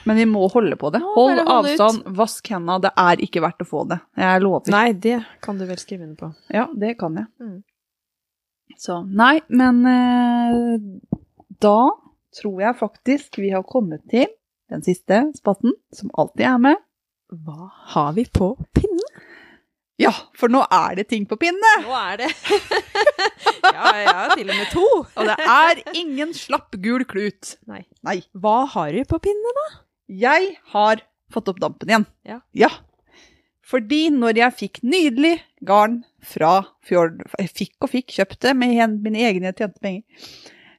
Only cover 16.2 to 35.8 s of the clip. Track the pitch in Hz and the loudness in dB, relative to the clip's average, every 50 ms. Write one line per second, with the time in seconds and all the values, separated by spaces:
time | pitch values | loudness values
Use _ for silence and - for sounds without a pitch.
16.2 | 151 - - - 226 254 262 240 247 277 320 427 - _ _ _ _ _ _ _ | -4 -2 -2 -2 0 2 2 4 4 4 4 2 -2 _ _ _ _ _ _ _
17.2 | _ _ 185 165 156 160 147 160 180 190 - - - - - 160 147 147 156 214 | _ _ -20 -16 -16 -16 -16 -16 -18 -20 -20 -20 -20 -6 -4 -2 -2 0 -2 -2
18.2 | 247 - - - 190 185 262 - - - - - - 427 359 339 453 587 - - | -4 -2 -2 0 0 0 -2 -6 -12 -2 -2 0 0 0 -2 -4 -6 -6 -12 -20
19.2 | - - - - - - _ _ _ _ _ _ _ _ _ - - - 196 - | -20 -20 -20 -20 -20 -20 _ _ _ _ _ _ _ _ _ 0 0 0 0 -2
20.2 | - - _ - 254 233 247 269 - - 185 175 156 - 180 190 214 - 240 214 | -8 -18 _ -2 0 2 2 2 2 2 2 2 2 0 -4 -6 -6 -4 -4 -4
21.2 | 202 - 214 - 330 349 359 392 440 440 427 403 302 226 262 240 202 180 196 220 | -4 -6 -4 -2 -2 -2 -2 2 4 4 4 4 2 -4 -6 -6 -6 -6 -6 -6
22.2 | 247 320 - - - - 415 370 - - - 381 - - - 392 427 587 - - | -6 -6 -6 -8 -2 -2 -2 -2 0 -4 -6 -6 -6 -4 -4 2 2 2 2 2
23.2 | 381 403 - - - 494 - - - 381 415 - - - 208 208 208 - 349 - | -2 -4 -4 -2 -2 -4 -2 2 2 2 2 4 2 0 2 2 2 2 2 2
24.2 | 220 294 381 - 196 196 - 208 208 - - 349 381 571 508 349 240 - _ 214 | 0 0 0 -2 -2 -4 -4 -6 -6 -4 0 2 4 4 4 2 0 -4 _ -4
25.2 | 214 214 214 - 311 226 240 294 320 339 339 - - 311 359 330 349 311 269 269 | -2 -2 -2 0 2 4 6 6 6 4 2 0 -4 -8 -8 -8 -8 -6 -6 -6
26.2 | 302 330 330 - - - 269 294 - _ - 190 185 226 247 262 247 - - 190 | -6 -8 -8 -12 -6 -6 -6 -6 -6 _ -12 -6 -4 -2 -2 -2 -2 -4 -6 -6
27.2 | 208 202 - _ - - - - _ 226 202 190 - _ _ _ - 165 170 180 | -6 -6 -8 _ -16 -20 -20 -20 _ -20 -20 -20 -20 _ _ _ -8 -8 -8 -8
28.2 | - _ - 190 196 214 220 247 277 269 - 202 160 147 160 240 277 - 320 320 | -8 _ -14 -4 -2 0 2 2 0 -2 -4 -6 -4 -4 -4 -6 -4 -4 -6 -4
29.2 | - 392 415 415 440 480 494 554 622 605 - - _ _ _ _ _ - 196 185 | -2 -2 -4 -2 -4 -4 -4 -6 -6 -8 -12 -18 _ _ _ _ _ -18 -6 -2
30.2 | 233 262 302 349 381 392 320 - _ _ - 208 208 214 220 214 - _ _ _ | 0 2 2 2 0 -2 -6 -12 _ _ -2 2 2 2 2 0 -4 _ _ _
31.2 | _ _ - 226 - 196 180 - 160 - 170 - - 170 226 214 202 - _ _ | _ _ -10 -6 -6 -6 -6 -4 -6 -6 -6 -8 -4 -2 0 0 0 -4 _ _
32.2 | _ - 220 254 - _ - - - 302 - - - _ _ _ _ _ _ _ | _ -18 -18 -18 -18 _ 2 2 2 2 2 -2 -12 _ _ _ _ _ _ _
33.2 | _ _ _ _ _ _ _ _ _ - 254 262 220 208 294 302 320 330 294 254 | _ _ _ _ _ _ _ _ _ -4 -4 -4 -2 -2 -2 0 0 0 0 0
34.2 | 233 226 220 226 240 247 240 - 202 190 - - - 247 339 370 320 285 226 269 | 0 0 2 2 2 2 0 -4 -10 -12 -10 -8 -4 0 0 2 2 2 2 2
35.2 | 294 330 339 320 - _ _ _ - 185 196 208 | 2 2 2 0 -4 _ _ _ -2 2 4 4